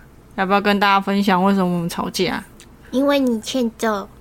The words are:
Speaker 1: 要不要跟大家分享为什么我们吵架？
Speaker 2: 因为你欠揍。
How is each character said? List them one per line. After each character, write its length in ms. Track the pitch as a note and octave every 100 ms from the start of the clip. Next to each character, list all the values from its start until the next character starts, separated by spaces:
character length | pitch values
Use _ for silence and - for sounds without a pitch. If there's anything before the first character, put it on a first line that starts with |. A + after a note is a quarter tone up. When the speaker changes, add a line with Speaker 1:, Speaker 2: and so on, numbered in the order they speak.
| - - - -
Speaker 1:
要 100 | F#3+
不 60 |
要 60 | G3+
跟 200 | G3+ G3+
大 80 | G3+
家 120 | G3
分 220 | G3 G3
享 180 | G3+ F3+
为 120 | G3
什 60 | G3
么 80 | F3+
我 80 | F3
们 80 | E3+
吵 220 | - F3+
架？ 340 | - F3 - - - - - -
Speaker 2:
因 160 | B3 C#4+
为 140 | C#4+
你 200 | B3+ A3+
欠 280 | - C4 A#3 -
揍。 320 | A3+ G3+ - -